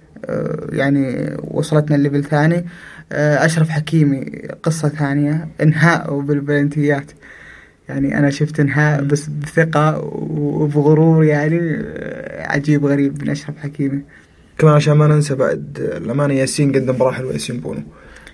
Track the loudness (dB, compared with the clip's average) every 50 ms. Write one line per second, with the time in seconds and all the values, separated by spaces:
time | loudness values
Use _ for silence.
0 | _ -20 -18 -14 -10 -6 -6 -4 -4 -4 -6 -8 -8 -6 -4 -2 0 2 2 2
1 | 0 -2 -4 -4 -6 -6 -6 -8 -10 -4 -4 -4 -2 2 0 0 2 2 2 2
2 | 2 2 0 -2 -2 0 0 2 2 2 2 0 -2 -6 -14 -18 -20 -20 -20 -20
3 | -14 -8 -4 0 0 2 2 2 2 2 2 2 0 2 0 -2 -2 0 2 2
4 | 4 2 2 -2 -6 -10 -12 -12 -12 -14 -14 -4 -4 -2 -2 0 -2 -2 -2 -2
5 | -2 0 0 0 0 0 0 -2 -4 -6 -4 2 2 2 4 4 4 2 2 2
6 | -2 -4 -6 -4 -2 -2 -2 -2 0 0 0 0 0 0 0 0 0 0 0 0
7 | -4 -10 -20 -20 -20 -20 -20 -20 -20 -20 -20 -20 -20 _ _ _ _ -8 -4 -2
8 | -2 0 2 2 2 0 2 0 -2 -2 0 0 0 2 2 2 2 2 2 0
9 | 0 0 0 0 -2 -6 -8 -8 -8 -2 0 0 0 2 2 2 2 2 0 -2
10 | -6 -8 -8 -8 -6 -6 -4 -4 -2 -2 -2 -2 -2 0 2 2 4 6 6 6
11 | 6 6 6 6 4 4 4 2 0 0 0 0 0 -2 -4 -4 -6 -8 -10 -10
12 | -10 -10 -10 -12 -12 -12 -12 -10 -6 -4 -4 -2 2 2 2 2 4 2 2 2
13 | 2 0 -2 -4 -4 -4 -4 -6 -6 -12 -12 -10 -10 -10 -6 -4 -4 -2 -2 -4
14 | -8 -10 -20 -20 _ _ _ _ _ _ 0 4 4 6 6 6 4 4 4 6
15 | 6 6 4 2 2 0 0 0 0 0 0 -4 -6 -12 -10 -8 -6 -6 -6 -6
16 | -6 -4 -2 -2 0 0 2 0 0 0 0 0 2 2 2 2 0 0 0 2
17 | 0 0 0 -2 -6 -6 -6 -6 -6 -6 -8 -8 -8 -8 -10 -10 -12 -14 -18 -20
18 | -20 -20 -20 -20 -20 -20